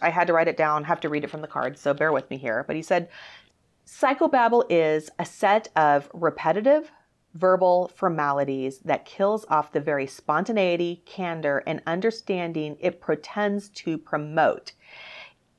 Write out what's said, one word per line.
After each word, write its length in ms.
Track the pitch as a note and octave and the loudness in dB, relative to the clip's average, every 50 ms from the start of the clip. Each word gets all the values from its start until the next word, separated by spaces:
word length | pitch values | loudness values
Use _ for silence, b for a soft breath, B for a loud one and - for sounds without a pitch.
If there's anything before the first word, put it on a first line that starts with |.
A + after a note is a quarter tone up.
I 80 | - E3+ | -2 0
had 160 | D#3+ F3 E3+ | 2 2 2
to 80 | F3 E3+ | 2 4
write 140 | E3 E3 E3 | 4 2 2
it 100 | - - | 2 2
down, 260 | D#3 D3+ D3+ D3+ D3 | 2 2 2 0 0
have 160 | D#3 E3+ - | -2 -2 -2
to 80 | - D#3 | -2 -4
read 160 | D3+ D3 D3+ | -4 -4 -4
it 60 | D3 | -6
from 100 | - D#3 | -8 -12
the 60 | D3+ - | -12 -8
card, 300 | - C#3 B2 C3 C#3+ - | -6 -4 -4 -4 -6 -4
so 160 | - C#3+ C#3 | -2 -2 0
bear 180 | D3 D3+ D#3+ | 2 2 2
with 160 | D3+ C3 C3+ - | 2 0 -2 -6
me 60 | - | -12
here. 280 | C3 C#3 A#2+ A2 A#2+ C#3+ | -8 -6 -4 -2 -2 -2
But 100 | - D3+ | -4 -6
he 60 | D#3+ | -6
said, 260 | D#3+ - F#3+ F3 E3+ F3 B B B B B B B B B _ _ _ _ _ _ | -2 0 0 0 0 -4 B B B B B B B B B _ _ _ _ _ _
"Psychobabble 760 | - - - - C4 C4+ - E4+ - - B3+ A#3 A3+ A#3 A#3+ - - | -20 -4 0 0 2 2 2 2 2 4 4 4 6 4 4 4 4
is 420 | F3 E3 D#3+ D#3 D#3 D#3 D3+ - - - | 4 4 4 4 2 0 -2 -6 -8 -10
a 60 | F3 | -10
set 440 | - - - - G3 G3+ A3 A3 - - | -10 -4 0 2 2 2 2 0 0 0
of 360 | D#3+ D#3 D3 C#3+ C#3+ C#3+ - | 2 4 4 4 2 0 -4
repetitive 800 | - E3+ E3+ D#3 D3 - - D#3+ E3 G3+ G#3+ C4+ D4 D#4 D4+ - - _ _ _ _ _ _ _ - | -6 -2 -2 -2 -2 0 0 0 0 2 4 4 4 4 2 -4 -14 _ _ _ _ _ _ _ -6
verbal 540 | D#3+ F3+ F#3 F#3 F3+ F#3 F3+ F3+ F3+ F3+ - - | 0 2 4 4 4 4 4 4 4 2 -2 -4
formalities 800 | - G3 F3+ E3 D#3 D3 C#3+ C#3 C#3+ C#3 C#3 C3+ C3+ C3 C3 C3 - _ | -2 -2 -2 0 0 0 0 0 0 -2 -2 -2 -4 -4 -6 -6 -8 _
that 200 | D#3+ C#3 - - | -2 -2 -2 -4
kills 400 | - - - G3 G3+ G#3+ A3 - - | -10 -4 0 0 0 0 -2 -2 0
off 220 | D#3 D3+ D3 - | 0 0 0 -2
the 80 | - D3+ | -4 -4
very 260 | C#3+ D#3 D3 C#3 C3+ | -2 -2 -2 -2 -4
spontaneity, 960 | C3+ - - _ - D3+ D#3+ F#3+ - A3+ G#3 F#3+ F3+ F3 E3+ F3 E3+ F3 - _ | -6 -10 -10 _ -2 -2 0 0 0 0 0 2 2 2 0 -2 -4 -4 -8 _
candor, 600 | - - - F3+ E3+ E3 D#3+ D3+ C#3+ C#3+ C3+ - | -16 -10 -8 -6 -6 -6 -4 -2 0 0 0 -2
and 160 | - D#3+ - - | -4 -6 -6 -4
understanding 920 | D#3+ E3 F#3 G#3 A3+ A3 - - - F#3+ F3+ F3 E3+ D#3+ D#3 D3+ D3+ D3+ - | -4 -4 -2 -2 -2 -4 -4 -6 -6 -4 -4 -4 -4 -4 -4 -6 -6 -8 -4
it 220 | - F3+ F3 - | -4 -4 -4 -4
pretends 680 | - - D#3 D3+ - - - G#3 G#3 G3+ G3+ G3+ G3+ - | -2 -2 -2 -2 -4 -8 -6 -2 -2 -2 -2 -4 -6 -10
to 280 | _ - - E3+ D#3+ D3+ | _ -10 -6 -6 -6 -6
promote. 720 | - - - D3+ D3+ D3+ D#3 D#3+ D3+ A2 - - - - - B B B B B B B B B B B B B _ _ _ | -6 -6 -6 -6 -6 -4 0 2 2 2 2 -2 -8 -16 -20 B B B B B B B B B B B B B _ _ _